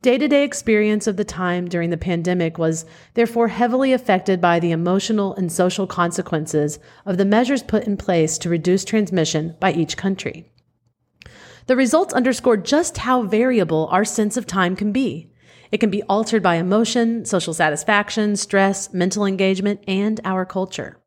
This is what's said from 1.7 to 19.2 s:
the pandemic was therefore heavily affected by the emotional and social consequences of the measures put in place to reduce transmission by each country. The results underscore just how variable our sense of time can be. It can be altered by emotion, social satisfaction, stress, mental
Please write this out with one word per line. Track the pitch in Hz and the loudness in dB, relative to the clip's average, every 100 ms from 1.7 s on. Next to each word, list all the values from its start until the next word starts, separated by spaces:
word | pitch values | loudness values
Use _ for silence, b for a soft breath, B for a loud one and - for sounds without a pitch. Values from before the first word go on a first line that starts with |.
| 175 170 | -2 -2
the | 165 | -2
pandemic | 175 170 170 180 165 165 | -2 -2 0 0 -2 0
was | 165 160 - B B | -2 -2 -8 B B
therefore | - 233 233 233 | -2 0 2 0
heavily | 190 240 254 269 | 0 0 2 2
affected | 254 254 185 185 185 | 2 2 0 2 2
by | 175 170 | 4 4
the | 170 | 2
emotional | 165 170 190 - 214 196 | 0 2 0 0 -2 -2
and | - 180 | -2 -4
social | 165 180 180 190 | 2 0 0 -4
consequences | - 170 170 170 160 156 151 147 147 B B | -2 -2 -2 -4 -4 -2 -2 -2 -4 B B
of | - 180 | -6 0
the | 196 | 2
measures | 214 247 277 | 2 2 -2
put | - 220 214 | 0 -2 0
in | 202 | -4
place | - 170 156 - | 0 2 2 -2
to | 175 | -2
reduce | 170 175 190 185 | -2 2 0 2
transmission | 220 190 180 160 156 165 - | 0 0 0 0 0 -4 -2
by | 190 | 0
each | 170 156 - | 0 -2 -2
country. | 196 190 - - - _ _ _ _ _ _ _ B B B B - | -4 -4 -6 -10 -20 _ _ _ _ _ _ _ B B B B 0
The | 254 | 2
results | 262 311 392 | 4 4 2
underscore | - 254 247 254 220 | 0 0 0 2 2
just | 170 294 339 - | 2 0 0 -4
how | 240 254 | 0 0
variable | 208 214 254 240 170 160 160 | 2 0 2 2 2 0 2
our | 160 | 0
sense | 214 - 208 - | 0 0 -2 -2
of | - | -4
time | 190 185 | 0 0
can | 185 208 | 0 -2
be. | 214 254 165 - b b b b | 0 -2 -4 -12 b b b b
It | 214 | 0
can | 220 | 0
be | 202 | 0
altered | - 202 220 220 | 0 0 2 2
by | 196 165 | 2 2
emotion, | 180 208 226 247 233 233 | 2 2 2 2 0 -2
social | - 190 170 | -2 -2 -2
satisfaction, | 165 156 147 - 208 208 - 208 | 0 0 0 0 0 0 -2 0
stress, | 202 - 196 196 190 - | -2 0 2 2 0 -6
mental | 185 180 202 | -2 -2 0